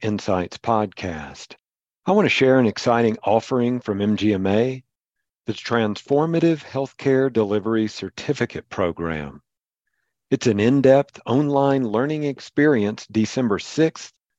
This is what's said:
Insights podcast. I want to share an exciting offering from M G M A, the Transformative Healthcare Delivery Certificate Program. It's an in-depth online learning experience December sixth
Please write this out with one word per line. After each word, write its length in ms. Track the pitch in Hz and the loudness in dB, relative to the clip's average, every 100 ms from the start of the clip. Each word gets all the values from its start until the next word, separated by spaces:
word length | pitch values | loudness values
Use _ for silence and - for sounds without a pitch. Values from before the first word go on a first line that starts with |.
Insights 560 | 110 104 - 92 90 - | -4 -4 -2 -2 -2 -6
podcast. 960 | - 110 104 - 92 80 71 67 - - _ _ _ _ - | -2 0 -2 -6 -10 -10 -12 -16 -20 -20 _ _ _ _ 0
I 60 | |
want 120 | 202 | 2
to 60 | 156 | 2
share 280 | - 131 131 | 4 4 4
an 60 | |
exciting 540 | 117 - - 117 117 110 | 4 0 0 2 2 0
offering 580 | - 110 - 131 120 123 | 0 0 0 -2 -2 -4
from 200 | 113 101 | -4 -2
M 160 | 104 104 | 0 0
G 160 | 104 | 0
M 140 | 98 95 | 0 2
A, 360 | 101 123 131 - _ _ _ _ _ | 2 0 -2 -12 _ _ _ _ _
the 80 | - | -12
Transformative 1120 | 110 - 117 107 101 - 143 160 165 165 156 | -10 -2 -2 0 -4 -2 0 0 2 0 0
Healthcare 680 | - 131 135 - 139 131 135 | -4 -8 -8 -4 0 2 2
Delivery 560 | 117 104 104 98 113 107 | 0 0 0 0 0 -2
Certificate 800 | - 95 - - 143 117 - - | -4 -14 -10 -6 -4 -4 -6 -10
Program. 720 | - 90 82 82 80 71 67 _ _ _ _ _ _ _ _ - | -4 -2 -2 -6 -6 -8 -14 _ _ _ _ _ _ _ _ -4
It's 160 | 135 123 | -2 0
an 120 | 101 | 2
in-depth 600 | 110 139 131 135 139 - - | 2 4 6 6 4 -6 -2
online 600 | 123 147 139 139 139 120 | 0 2 2 2 0 0
learning 380 | 107 143 156 | -2 -2 -4
experience 800 | 147 131 - - 147 131 101 107 - | -6 -8 -8 0 2 4 2 -4 -6
December 500 | 110 107 - 123 98 | -2 -2 0 -2 -2
sixth 560 | - - 160 - - _ _ | -4 0 0 -2 -18 _ _